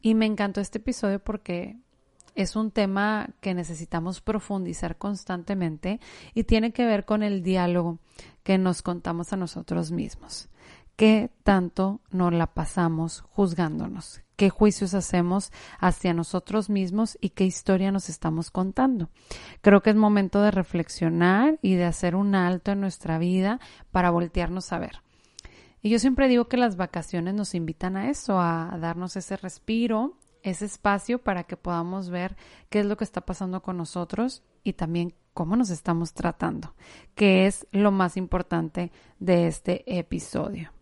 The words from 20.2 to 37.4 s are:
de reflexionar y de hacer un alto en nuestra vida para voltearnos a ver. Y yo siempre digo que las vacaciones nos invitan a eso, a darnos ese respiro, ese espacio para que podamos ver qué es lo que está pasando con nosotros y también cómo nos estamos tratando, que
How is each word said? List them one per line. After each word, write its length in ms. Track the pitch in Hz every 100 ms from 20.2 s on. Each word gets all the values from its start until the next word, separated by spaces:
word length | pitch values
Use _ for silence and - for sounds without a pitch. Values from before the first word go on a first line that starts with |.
| 190 202
de 80 | 208
reflexionar 1080 | 196 180 175 165 - 170 170 175 190 277 311
y 140 | - 185
de 100 | 175
hacer 300 | 160 180 180
un 180 | 202
alto 380 | 196 175 180 -
en 100 | 196
nuestra 380 | 196 - - 160
vida 400 | 175 185 190 247 - - -
para 180 | 185 180
voltearnos 640 | 170 170 - 170 180 -
a 60 | 170
ver. 240 | - - _ _ _ - - - - _
Y 60 | 214
yo 80 | 226
siempre 300 | 254 254 269
digo 200 | 240 233
que 100 | 247
las 180 | 240 185
vacaciones 580 | 180 175 156 175 170
nos 220 | 202 202 180
invitan 420 | 165 160 185 190
a 140 | 226
eso, 280 | 285 - 190
a 380 | 170 165 165 180
darnos 360 | 165 170 180 196
ese 200 | - 190
respiro, 800 | 185 - - 226 233 220 262 - _ _
ese 220 | 196 180 208
espacio 520 | - 208 202 - 240
para 280 | - 185 170
que 120 | 180
podamos 540 | - 175 170 190 185
ver 260 | 175 185 - - - _
qué 120 | 208
es 40 | 202
lo 120 | 208
que 60 |
está 180 | 214 -
pasando 420 | - 185 185 185
con 140 | - 180
nosotros 680 | 160 175 175 - 247 - _ _
y 100 | -
también 420 | - 160 170 170 - _
cómo 220 | - 165 226
nos 160 | 226
estamos 420 | 165 - 165 170
tratando, 640 | - 170 - 170 160 160 - - - - -
que 320 | 208 185